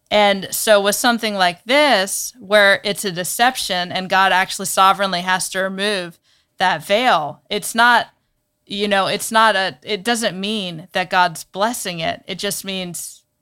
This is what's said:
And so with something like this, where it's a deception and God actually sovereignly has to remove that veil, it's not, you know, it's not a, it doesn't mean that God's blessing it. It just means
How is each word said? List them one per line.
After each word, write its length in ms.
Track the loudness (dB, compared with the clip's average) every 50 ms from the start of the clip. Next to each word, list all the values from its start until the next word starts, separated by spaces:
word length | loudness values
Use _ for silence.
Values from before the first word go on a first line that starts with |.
| _ -2
And 420 | 2 4 4 4 2 0 -2 -8 -8
so 280 | -4 2 4 4 4
with 140 | 4 2 0
something 400 | 0 0 0 0 0 -2 -4 -2
like 280 | 0 0 0 0 -2 _
this, 720 | 0 2 2 4 4 4 2 0 -2 -4 -8 -8 -10 -12 -14
where 420 | -4 2 4 4 6 6 4 2 0
it's 220 | -4 -6 -4 -4
a 60 | -6
deception 800 | -6 -6 -6 -6 -2 0 0 0 0 -2 -4 -4 -4 -4 -4 -4
and 180 | -6 -6 -4 0
God 220 | 2 4 4 4 4
actually 320 | 2 0 0 -4 -8 -8
sovereignly 560 | -4 2 4 4 4 4 4 0 -2 -2 -2
has 280 | -2 -2 -2 -2 -2 -4
to 80 | -4 -4
remove 600 | -4 -4 -4 -2 -2 -2 -2 -2 -4 -6 -12 _ _ _ _ _ _ _ _ -2
that 280 | 0 0 0 0 -2
veil, 560 | 0 0 2 4 4 2 2 2 -2 -8 -12 _ -8
it's 240 | -8 -8 -6 -4 0
not, 360 | 2 4 4 4 4 2 -2 _ _ _ _ _ _ _ _ _ _ _
you 220 | -12 -8 -4 -2 0
know, 200 | 2 2 2 0
it's 240 | -2 -4 -4 0
not 240 | 2 4 4 4 4
a, 220 | 2 0 -4 -4 -8
it 220 | -8 -8 -6 -6 -2
doesn't 340 | -2 -2 -2 -2 -4 -4 -4
mean 480 | -6 -6 -4 -4 -6 -8 -10 -12 -12 -8
that 180 | -6 -6 -4 0
God's 360 | 2 2 2 2 0 -4 -14
blessing 540 | _ -6 -2 -2 -2 -2 -4 -8 -8 -6 -4
it. 220 | -4 -4 -6 -6 _ -12
It 80 | -10 -8
just 280 | -6 -6 -6 -6 -8
means 580 | -8 -8 -8 -8 -8 -10 -12 -14 -14 -16 -20 _ _ _ _